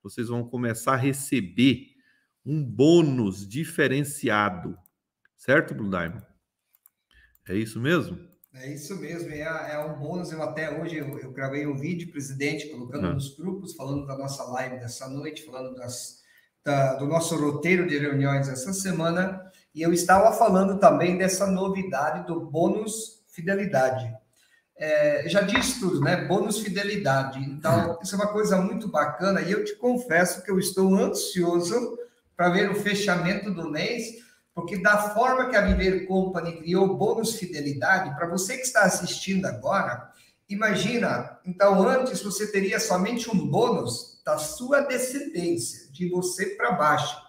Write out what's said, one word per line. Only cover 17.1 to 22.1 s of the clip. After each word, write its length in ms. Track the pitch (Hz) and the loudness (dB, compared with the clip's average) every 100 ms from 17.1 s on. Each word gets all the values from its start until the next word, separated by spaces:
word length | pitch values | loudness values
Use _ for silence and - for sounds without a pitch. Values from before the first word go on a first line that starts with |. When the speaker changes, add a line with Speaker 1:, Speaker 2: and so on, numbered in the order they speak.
| 160 165 160 | 0 0 0
Speaker 2:
roteiro 500 | 147 143 170 185 147 | 0 0 2 2 2
de 120 | 143 | 0
reuniões 500 | 147 135 139 139 135 | 0 2 2 2 0
essa 240 | - 190 | -4 -6
semana, 680 | 190 190 165 165 175 190 - - - _ 151 | -4 -2 0 0 2 0 -4 -14 -20 _ -2
e 80 | |
eu 100 | 165 | 2
estava 380 | 175 - 190 220 208 | 2 6 8 8 6
falando 440 | 226 185 196 185 | 6 6 4 8
também 400 | 175 143 175 180 | 8 8 2 2
dessa 260 | 185 - 196 | 2 2 0
novidade 800 | 185 196 185 180 135 151 | 2 0 -2 -2 -2 0